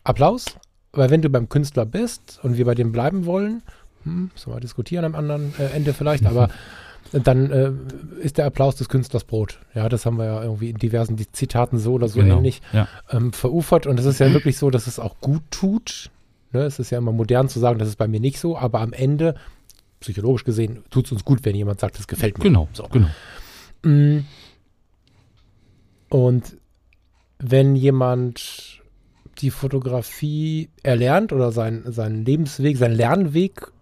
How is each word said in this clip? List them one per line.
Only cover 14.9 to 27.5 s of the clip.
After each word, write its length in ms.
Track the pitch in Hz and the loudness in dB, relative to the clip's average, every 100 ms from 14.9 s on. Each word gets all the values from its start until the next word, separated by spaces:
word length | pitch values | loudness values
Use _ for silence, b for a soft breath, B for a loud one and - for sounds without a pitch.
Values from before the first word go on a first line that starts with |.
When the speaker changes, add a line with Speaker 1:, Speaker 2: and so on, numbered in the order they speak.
| - | -8
Speaker 1:
auch 220 | - - | -10 -6
gut 220 | 135 160 - | -2 -2 -4
tut. 600 | - 190 220 - - - - _ _ _ | -4 -2 -2 -4 -12 -16 -20 _ _ _
Ne, 80 | 123 | -4
es 180 | 143 139 | -2 -4
ist 120 | 120 | -4
ja 80 | 123 | -2
immer 140 | 120 | 0
modern 360 | 113 117 123 135 | 0 2 2 2
zu 100 | 117 | 2
sagen, 200 | 120 113 | 0 2
das 100 | 107 | -2
ist 80 | 104 | -2
bei 120 | 107 | -2
mir 120 | 107 | 0
nicht 180 | 131 135 | -2 -2
so, 180 | 170 165 | -4 -4
aber 240 | 123 113 | -2 -2
am 120 | 117 | -4
Ende, 420 | 123 135 147 165 - B B - - _ _ | -2 0 2 0 -2 B B -20 -20 _ _
psychologisch 440 | - 98 110 123 | -10 -2 0 0
gesehen, 400 | - 110 113 117 - | 0 -2 -2 -6 -4
tut's 220 | 131 - | -2 -2
uns 120 | 110 | -4
gut, 200 | - 131 | 0 0
wenn 100 | 110 | 2
jemand 260 | 101 101 98 | -2 -2 -4
sagt, 180 | 101 - | -6 -6
„Das 80 | 101 | -10
gefällt 300 | - 110 104 | -4 -4 2
mir.“ 60 | |
Speaker 2:
Genau, 240 | 202 110 76 | 4 4 2
Speaker 1:
So. 120 | - - | -6 -2
Speaker 2:
genau. 180 | 127 85 78 B B B B B - | 2 2 0 B B B B B -4
Speaker 1:
Mm. 420 | 160 147 147 151 143 B B B _ _ _ _ _ _ _ _ _ _ _ _ _ _ _ | 2 6 6 2 -2 B B B _ _ _ _ _ _ _ _ _ _ _ _ _ _ _
Und 480 | 139 127 123 - - _ _ _ _ _ _ _ - | 2 4 2 -2 -12 _ _ _ _ _ _ _ -12
wenn 360 | 127 | 2